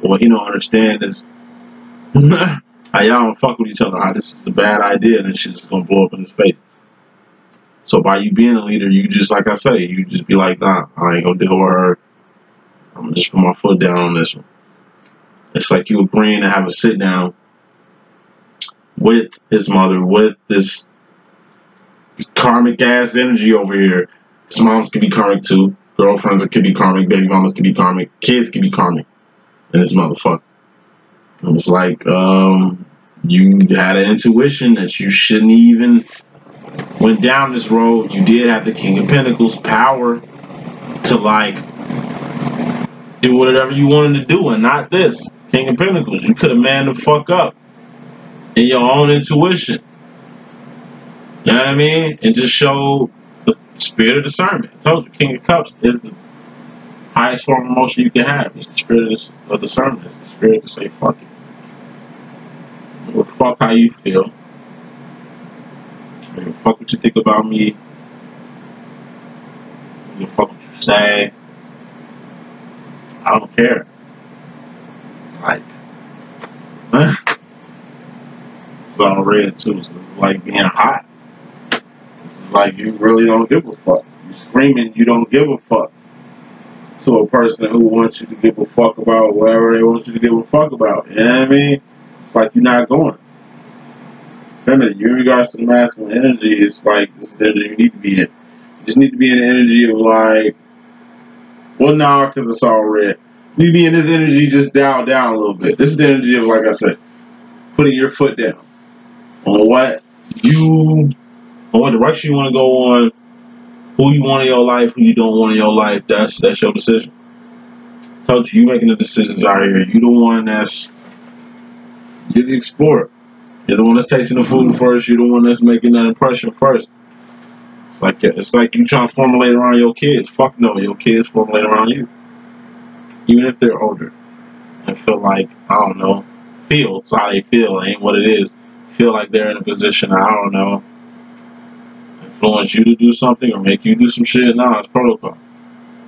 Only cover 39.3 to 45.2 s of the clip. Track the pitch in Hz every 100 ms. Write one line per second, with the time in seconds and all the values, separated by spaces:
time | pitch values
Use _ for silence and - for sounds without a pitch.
39.3 | 117 113 - - 110 127 131 120 170 -
40.3 | - - - - - - - - 120 208
41.3 | 214 101 98 - - - - - - -
42.3 | - - - - - - - - - 127
43.3 | 127 127 131 131 139 143 147 147 139 -
44.3 | 180 160 110 113 143 165 180 170 120